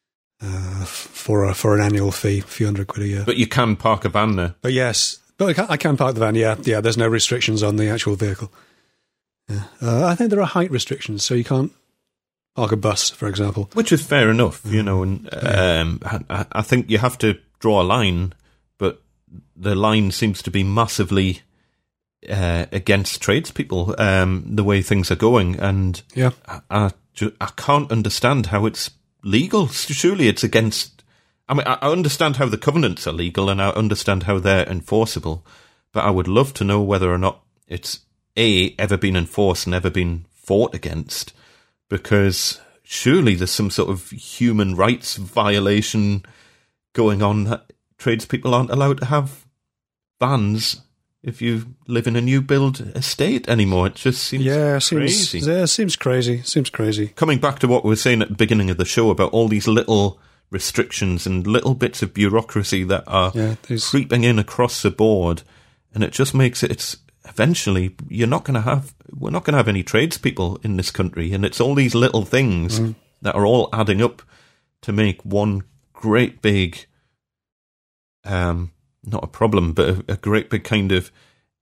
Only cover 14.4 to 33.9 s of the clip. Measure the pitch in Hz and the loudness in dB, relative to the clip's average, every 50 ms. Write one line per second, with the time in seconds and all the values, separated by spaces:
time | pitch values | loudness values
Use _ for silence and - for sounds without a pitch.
14.4 | 120 85 - - - 107 107 107 107 101 95 95 92 95 98 - - - - - | 2 0 0 -6 -6 -2 0 0 2 2 0 0 0 -2 -4 -6 -8 -12 -10 -6
15.4 | - - 101 95 92 90 82 82 82 82 82 - - - - - - - 92 95 | -2 0 2 2 4 4 4 2 2 0 -2 -4 -6 -6 -6 -6 -6 -6 -6 -6
16.4 | 110 - - 107 110 - 127 123 117 - 110 107 120 120 - - - 110 95 - | -6 -4 -4 -4 0 2 0 0 2 2 0 2 2 0 0 2 0 0 0 0
17.4 | _ _ _ _ - 110 107 98 90 92 107 127 107 95 90 85 92 92 - - | _ _ _ _ 0 2 4 4 4 4 2 2 2 2 0 0 -2 -4 -6 -10
18.4 | _ _ _ _ _ _ _ _ 101 92 - - _ _ _ _ _ _ 87 90 | _ _ _ _ _ _ _ _ -4 -4 -4 -6 _ _ _ _ _ _ -20 -20
19.4 | - _ _ 85 90 104 101 95 104 107 107 110 104 95 92 - 117 107 98 - | -20 _ _ -6 -4 -2 0 2 2 4 4 4 2 2 0 0 0 -2 -2 -2
20.4 | - 98 92 98 95 98 98 117 113 - - - 101 - 101 98 95 92 90 - | -6 -4 -2 0 0 2 2 2 0 0 0 -2 -2 0 2 2 2 2 -2 -4
21.4 | - _ _ _ _ _ _ _ _ _ _ _ _ _ _ _ - - 101 98 | -10 _ _ _ _ _ _ _ _ _ _ _ _ _ _ _ -12 -6 -4 -2
22.4 | 90 85 85 85 85 - - 98 90 - 98 98 95 - - - - - 101 151 | 0 0 0 -2 -2 -4 -6 -4 0 2 2 2 0 -4 -6 -4 0 0 0 0
23.4 | 165 - - - - - - 90 85 107 - - 110 101 95 95 92 92 92 92 | 0 -4 -6 -8 -6 -4 -4 -2 -2 -2 -2 0 2 2 4 4 2 2 0 -2
24.4 | - - 104 104 101 101 101 98 95 - 104 98 87 - 87 - 110 110 123 113 | -4 -4 -2 0 2 2 2 2 2 2 0 0 2 0 0 2 4 4 4 4
25.4 | 92 87 92 - 98 98 95 98 95 92 87 - - _ - 127 127 127 123 - | 4 2 -2 -2 -2 0 0 0 0 0 -2 -4 -10 _ -4 0 0 0 0 -2
26.4 | _ - - - - _ 95 104 104 95 - - _ _ _ - 104 107 - _ | _ -16 -16 -16 -12 _ 0 0 0 0 -2 -6 _ _ _ -4 -4 -4 -4 _
27.4 | 98 - - - - - 143 147 143 143 117 113 107 113 - - - 123 143 131 | -10 -10 -10 -8 -2 0 0 0 2 0 0 0 0 0 -2 0 2 2 2 2
28.4 | 104 87 107 101 107 110 - - - - - _ _ _ _ _ - 101 98 120 | 0 0 0 0 0 0 -2 -4 -10 -10 -12 _ _ _ _ _ -4 0 0 0
29.4 | 165 196 - 214 175 117 - - - - 143 - - 175 202 190 143 107 98 - | 2 2 2 0 0 0 -2 -6 -6 -6 -4 0 0 0 2 4 2 2 2 2
30.4 | - 107 - 113 110 107 - - - - _ _ _ _ _ _ _ _ _ _ | -2 0 2 2 2 2 -2 -4 -8 -10 _ _ _ _ _ _ _ _ _ _
31.4 | _ - 131 143 - 113 127 - 135 143 160 185 175 147 - - 170 151 135 127 | _ -2 -2 -2 0 -2 -2 0 0 0 0 0 0 -2 0 0 0 -2 0 0
32.4 | 143 120 107 208 - 151 139 170 147 104 87 - - - 78 85 85 87 - 98 | 0 -2 -2 -2 -2 0 2 2 0 0 -2 -4 -8 -8 -6 -4 -6 -4 -2 0
33.4 | 98 98 98 98 98 101 - - 110 104 | 0 0 0 0 0 0 0 0 0 0